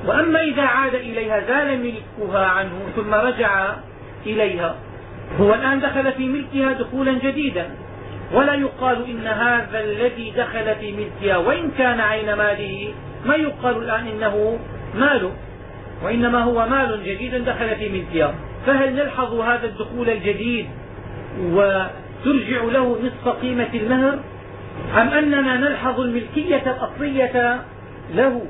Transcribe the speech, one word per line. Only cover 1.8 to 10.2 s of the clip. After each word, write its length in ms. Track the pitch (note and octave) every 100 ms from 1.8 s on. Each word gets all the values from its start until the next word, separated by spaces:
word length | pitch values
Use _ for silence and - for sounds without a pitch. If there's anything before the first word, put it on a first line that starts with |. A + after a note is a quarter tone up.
ملكها 680 | A#3+ A3 - - G3+ G3 F#3+
عنه 260 | F#3 F#3+ F3+ G3 -
ثم 180 | G#3
رجع 600 | G#3+ A#3+ B3 A3 G3 F#3+ G#3+ - - - - G#3+
إليها، 480 | G#3+ G#3 F3+ E3 - - - - - - -
هو 140 | G3+
الآن 260 | A3+ C4 C4+
دخل 320 | C#4 C4+ C4+
في 160 | C4 C4
ملكها 440 | C#4+ C#4 C4+ C4+
دخولا 400 | C4 A#3+ C4 C4+
جديدا، 540 | B3+ C4 C4+ C#4+ F#3 E3+ - - - - - -
ولا 220 | F#3+ C#4
يقال 500 | C#4 C4+ - B3+ A#3+ B3
إن 160 | A#3 A3+
هذا 540 | G#3+ A#3+ A#3+ G#3+ A3
الذي 520 | G#3+ G#3 A#3+ A#3+